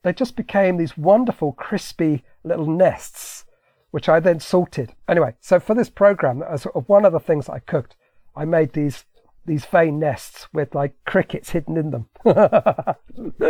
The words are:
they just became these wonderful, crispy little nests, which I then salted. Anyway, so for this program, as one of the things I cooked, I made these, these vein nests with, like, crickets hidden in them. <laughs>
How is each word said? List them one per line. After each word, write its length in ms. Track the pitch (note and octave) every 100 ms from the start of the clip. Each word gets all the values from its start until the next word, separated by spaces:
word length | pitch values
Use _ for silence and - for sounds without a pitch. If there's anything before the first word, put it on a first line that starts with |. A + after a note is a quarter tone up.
they 100 | F3+
just 220 | F3+ B3+
became 420 | - G#3 G3+ F#3+ F3+
these 200 | D#3+ -
wonderful, 540 | D#3 G#3+ A#3+ - D3+
crispy 720 | - - G3+ - - D#3+ D3 - _
little 240 | D#3+ E3+ D3+
nests, 760 | D#3+ F3+ - - - - - - _ _ _ _
which 160 | C#3+ -
I 100 | D#3+
then 220 | F3 E3+
salted. 540 | - F3+ F3 - A#2 - -
Anyway, 280 | E3+ C3+ -
so 220 | - F3+
for 140 | -
this 160 | A3 A3+
program, 520 | - G3+ G3+ D3 B2+
as 220 | D#3+ D3+
one 400 | - - B2 G3+
of 80 | G#3
the 80 | D#3+
things 280 | - D#3 B2+
I 100 | C#3
cooked, 340 | - D#3 - _ _ _ _
I 100 | -
made 280 | D#3 E3 D#3+
these, 320 | D3+ D3 B2+ - _ _ _ -
these 200 | D3+ -
vein 340 | F3+ E3 D3
nests 480 | D#3 B2 - - -
with, 220 | - C#3+
like, 200 | D3 C#3+ -
crickets 460 | - F#3+ - D3+ -
hidden 260 | E3+ - D#3+
in 140 | D3+
them. 160 | B2+ A2+ _
<laughs> 720 | A#3 E3+ G3+ A3 - - - E3 - - B3+ - -